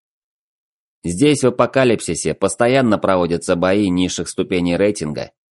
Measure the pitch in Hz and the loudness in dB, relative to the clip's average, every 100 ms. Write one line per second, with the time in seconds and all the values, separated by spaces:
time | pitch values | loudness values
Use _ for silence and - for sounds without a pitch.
0 | _ _ _ _ _ _ _ _ _ _ | _ _ _ _ _ _ _ _ _ _
1 | 85 87 147 139 123 120 120 135 127 101 | -8 0 2 4 2 2 0 2 2 0
2 | - 80 80 76 95 - 120 135 120 98 | -2 -4 -4 -2 -2 0 2 2 2 2
3 | 95 92 87 85 - 87 90 101 101 90 | 2 0 0 -2 -2 0 2 2 0 0
4 | 90 - 82 - 90 90 87 85 104 101 | -2 -4 -6 -6 -4 -2 0 0 0 -2
5 | 78 73 - _ _ | -6 -8 -10 _ _